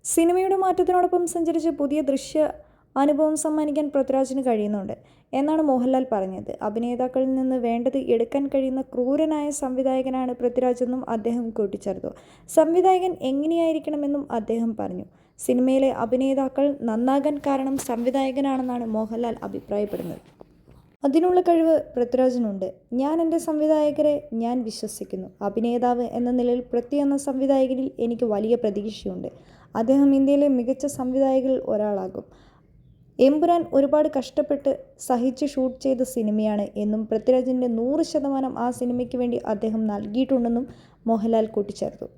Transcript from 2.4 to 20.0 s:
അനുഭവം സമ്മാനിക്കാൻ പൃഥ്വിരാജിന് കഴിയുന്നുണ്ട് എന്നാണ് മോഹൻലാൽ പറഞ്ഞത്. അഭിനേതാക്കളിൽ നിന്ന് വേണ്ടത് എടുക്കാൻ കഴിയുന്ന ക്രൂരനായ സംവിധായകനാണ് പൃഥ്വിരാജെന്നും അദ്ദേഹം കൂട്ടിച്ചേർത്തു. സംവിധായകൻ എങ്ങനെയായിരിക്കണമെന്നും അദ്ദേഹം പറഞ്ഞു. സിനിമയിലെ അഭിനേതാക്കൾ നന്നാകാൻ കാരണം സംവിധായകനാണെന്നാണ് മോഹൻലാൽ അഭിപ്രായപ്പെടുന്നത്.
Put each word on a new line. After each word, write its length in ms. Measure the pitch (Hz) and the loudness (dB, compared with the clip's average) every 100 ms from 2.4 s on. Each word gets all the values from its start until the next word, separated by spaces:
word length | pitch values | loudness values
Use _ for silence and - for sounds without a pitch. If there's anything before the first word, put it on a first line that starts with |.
| 302 - - _ _ 269 | 0 -2 -18 _ _ 0
അനുഭവം 400 | 285 285 311 311 | 2 4 2 2
സമ്മാനിക്കാൻ 500 | 320 311 302 285 294 | -2 -2 0 -2 0
പൃഥ്വിരാജിന് 540 | 285 262 269 262 269 | 0 0 0 0 -2
കഴിയുന്നുണ്ട് 520 | 254 220 208 208 190 - _ _ _ | 0 0 0 -4 -6 -12 _ _ _
എന്നാണ് 280 | 262 285 320 | -2 0 2
മോഹൻലാൽ 440 | 302 254 262 262 254 | 2 2 2 0 0
പറഞ്ഞത്. 460 | 214 190 190 - - | -2 -2 -6 -10 -6
അഭിനേതാക്കളിൽ 680 | 208 214 240 240 254 262 262 262 | -6 -4 -4 -2 -2 0 0 0
നിന്ന് 220 | 262 262 | 0 0
വേണ്ടത് 400 | 233 233 240 269 262 | 0 0 0 -2 0
എടുക്കാൻ 360 | 226 226 277 277 | 0 2 -2 0
കഴിയുന്ന 340 | 277 262 262 | 0 0 -2
ക്രൂരനായ 680 | 262 247 247 294 311 302 294 | -4 -2 0 2 2 0 -2
സംവിധായകനാണ് 840 | 294 269 254 262 262 262 262 254 | -4 -4 -2 0 0 -2 -2 -4
പൃഥ്വിരാജെന്നും 680 | 240 247 247 254 247 247 254 - | -2 -2 0 0 0 -2 -2 -4
അദ്ദേഹം 360 | 226 233 233 226 | -4 -2 -2 -4
കൂട്ടിച്ചേർത്തു. 600 | 220 202 202 - 190 - - - - - | -4 -4 -4 -6 -6 -8 -12 -20 -20 0
സംവിധായകൻ 640 | - 311 339 370 370 370 - | 4 4 4 6 4 2 -2
എങ്ങനെയായിരിക്കണമെന്നും 1000 | 262 277 311 339 330 311 302 302 285 285 277 | -2 0 0 2 2 0 -4 -4 -2 -4 -4
അദ്ദേഹം 400 | 233 214 226 226 214 | -6 -2 -2 -2 -4
പറഞ്ഞു. 300 | 196 180 202 _ _ - | -6 -8 -12 _ _ -8
സിനിമയിലെ 500 | - 247 254 262 269 - | 0 2 4 4 2 0
അഭിനേതാക്കൾ 680 | 226 254 269 269 262 262 285 277 | 0 0 2 0 0 2 0 0
നന്നാകാൻ 540 | 226 220 254 277 302 294 | -2 0 2 2 0 -2
കാരണം 380 | 285 269 269 269 | -2 -2 -2 -4
സംവിധായകനാണെന്നാണ് 1080 | - 233 240 269 269 262 277 262 254 240 226 | -4 -2 0 0 -2 0 0 0 -2 -4 -4
മോഹൻലാൽ 500 | 214 220 226 233 226 | -4 -4 -4 -4 -6
അഭിപ്രായപ്പെടുന്നത്. 800 | 202 196 - 202 208 - | -8 -10 -6 -4 -2 -4